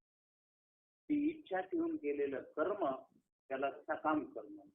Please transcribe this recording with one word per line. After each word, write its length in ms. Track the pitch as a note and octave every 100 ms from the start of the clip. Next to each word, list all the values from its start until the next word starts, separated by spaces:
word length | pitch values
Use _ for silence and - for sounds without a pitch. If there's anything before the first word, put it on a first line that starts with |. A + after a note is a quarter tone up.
| _ _ _ _ _ _ _ _ _ _ -
ती 200 | D4 D4
इच्छा 320 | - - F#3+
ठेवून 360 | - E3 E3 -
केलेलं 460 | D3 C#3+ C#3+ C3
कर्म 480 | - - F3 G#3 D4+ C3 - _ _ _ -
त्याला 220 | C3 C#3
सकाम 540 | - - D3+ D#3 D#3
कर्म. 360 | C3 A2+ - G#2 -